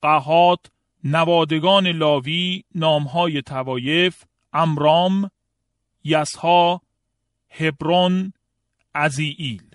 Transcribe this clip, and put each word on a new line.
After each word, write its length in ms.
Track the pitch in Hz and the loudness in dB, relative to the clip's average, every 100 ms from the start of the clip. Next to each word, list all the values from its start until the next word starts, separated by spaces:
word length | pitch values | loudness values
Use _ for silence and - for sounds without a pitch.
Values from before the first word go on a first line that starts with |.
قحات، 580 | 151 151 139 165 175 180 _ _ _ _ | 2 0 2 2 2 2 _ _ _ _
نوادگان 840 | 139 156 165 170 160 156 165 196 185 | -4 0 2 2 2 0 2 2 2
لاوی، 760 | 165 151 147 131 165 180 185 - 175 | 0 2 0 -2 -4 -4 -6 -8 -4
نام‌های 680 | 160 151 143 160 175 147 | 0 0 -2 -2 -2 -2
طوایف: 800 | 135 135 131 127 127 160 180 175 _ _ _ | -6 -8 -6 -6 -2 0 0 -2 _ _ _
امرام، 800 | 143 165 151 151 160 185 190 196 _ _ _ _ _ _ _ | -2 0 2 2 2 2 0 -4 _ _ _ _ _ _ _
یسها، 800 | 147 156 151 - 165 175 175 180 _ _ _ _ _ _ _ | -2 -2 -2 -6 2 2 2 -2 _ _ _ _ _ _ _
هبرون، 800 | - 160 143 151 175 180 185 190 - _ _ _ _ _ 147 | -6 -4 -4 0 2 2 0 -4 -12 _ _ _ _ _ -2
عزیئیل. 680 | 151 139 156 143 151 104 - | -2 -2 -6 -6 -10 -10 -14